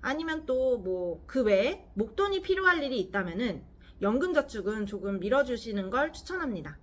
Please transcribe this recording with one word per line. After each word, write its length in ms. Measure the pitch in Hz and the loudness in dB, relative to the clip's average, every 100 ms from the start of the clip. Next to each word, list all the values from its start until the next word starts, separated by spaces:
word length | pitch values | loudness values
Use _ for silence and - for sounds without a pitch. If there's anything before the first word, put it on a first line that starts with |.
아니면 440 | - 294 320 320 302 | -2 -4 -2 -4 -2
또 320 | 254 262 240 | 0 2 2
뭐, 460 | 185 185 180 165 - | 0 -2 -2 -6 -4
그 160 | 254 | 2
외에 480 | 220 196 233 370 - - | 6 6 4 0 -8 -4
목돈이 480 | - - 403 392 | -4 0 0 0
필요할 400 | 370 381 370 349 | 0 4 4 4
일이 160 | 285 254 | 2 -2
있다면은 640 | 185 202 180 170 240 165 - - - - | 0 -2 -2 -2 -2 -4 -10 -20 -20 -2
연금 320 | 196 240 359 311 | 2 2 4 2
저축은 500 | 277 220 190 214 202 | 2 -4 -4 -2 -4
조금 340 | 202 196 196 | -4 -4 -2
미뤄주시는 680 | 185 262 262 240 233 202 190 | 2 2 2 -2 -4 -6 -2
걸 240 | 240 302 | -2 -2
추천합니다. 640 | - - 370 311 196 151 147 | -4 -10 -6 -4 -6 -8 -14